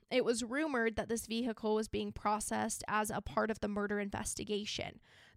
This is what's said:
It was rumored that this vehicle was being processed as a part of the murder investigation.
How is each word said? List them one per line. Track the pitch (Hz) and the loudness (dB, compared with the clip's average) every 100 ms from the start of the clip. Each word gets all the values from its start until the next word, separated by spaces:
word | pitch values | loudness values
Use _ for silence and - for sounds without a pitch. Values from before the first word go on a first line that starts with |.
| _ | _
It | 254 | 2
was | 214 233 | 4 2
rumored | 233 269 320 254 226 220 | 0 0 2 2 2 0
that | 196 | -2
this | 226 - | -2 0
vehicle | 226 247 214 220 214 | 0 0 0 2 2
was | 220 | 2
being | 208 208 | -2 -2
processed | - 208 214 - 220 220 - - | -2 0 0 0 0 0 -2 0
as | 214 214 | 0 2
a | 202 | -2
part | - - 220 | 0 0 2
of | 220 | 0
the | 208 | -2
murder | 208 202 208 | 0 0 0
investigation. | 202 - 202 - 208 208 214 - - - - - - | 0 -2 -4 -6 -2 -2 -2 -4 -6 -8 -20 -20 -20